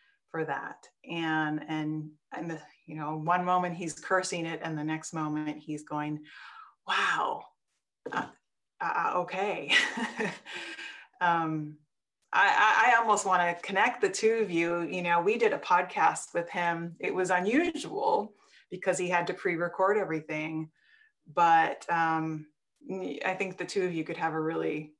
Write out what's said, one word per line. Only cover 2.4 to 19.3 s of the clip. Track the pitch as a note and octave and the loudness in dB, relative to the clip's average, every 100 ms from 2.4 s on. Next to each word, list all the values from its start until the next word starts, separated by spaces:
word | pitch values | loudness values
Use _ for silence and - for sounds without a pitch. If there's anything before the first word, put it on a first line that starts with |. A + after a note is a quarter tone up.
| E3+ | -8
the, | D#3+ - _ - | -10 -12 _ -14
you | D#3 | -8
know, | D3+ D#3 | -6 -4
one | D#3 F3+ | 0 2
moment | F3+ F3+ F3+ E3+ | 4 2 0 -4
he's | E3+ | -8
cursing | - - F#3 F3+ F3+ E3 | -8 0 0 2 -4 -4
it, | D#3+ | -6
and | E3 D#3 | -6 -4
the | |
next | D3+ D#3 D#3 | -2 -4 -6
moment | E3 D3+ D3+ D3+ D3+ | -6 -2 -2 -4 -8
he's | - D3+ | -8 -10
going, | - D3+ D3 D3+ - - - - - _ - | -6 -6 -4 -6 -8 -18 -18 -20 -20 _ -4
"Wow, | - - - - - - _ _ _ _ _ - | 0 0 0 -2 -4 -12 _ _ _ _ _ -8
uh, | - - - _ _ _ _ | -6 -6 -12 _ _ _ _
uh, | E3+ - E3 | -4 0 0
okay." | F3+ E3+ F#3+ G#3 E3 C#3+ - | 0 -2 -2 -2 -2 2 2
<laughs> | - - A3+ - G#3 - - - - - - - - _ | 2 -4 -6 -4 -6 -6 -12 -12 -12 -12 -14 -16 -20 _
Um, | F3 E3+ D#3+ D#3 D3+ D3+ _ _ _ _ _ | 2 2 0 -2 -6 -12 _ _ _ _ _
I, | - G3 | 4 6
I, | - G#3+ - A#3+ | 6 6 6 6
I | A#3 | 6
almost | A3+ G3+ | 4 2
wanna | G3 F3+ F3 F3 | 4 2 2 0
connect | - G3 A#3+ A#3+ | -2 2 2 2
the | G3+ | 0
two | F#3+ A3 | 4 2
of | A3+ G3+ | 4 2
you. | E3 E3+ F3 | 2 2 0
You | E3+ F3+ | -2 -4
know, | F3 E3+ | 2 2
we | E3+ A#3 | 4 4
did | A3+ | 2
a | F#3+ | 2
podcast | - F3+ F#3 G3+ D#3+ D#3 - | 2 2 2 2 2 2 -4
with | E3+ E3+ | -4 -4
him. | F#3 F3 E3+ E3+ E3 | -2 0 0 -6 -6
It | F#3 | -4
was | F#3 F3+ | 0 2
unusual | F3+ F#3+ C4+ F4 E4 - - - - A3 - _ - _ | 2 4 2 2 -2 -6 -2 2 2 -2 -12 _ -20 _
because | F3+ F#3+ F3 | -4 -2 0
he | F3+ | 2
had | F3 | 2
to | E3+ | 0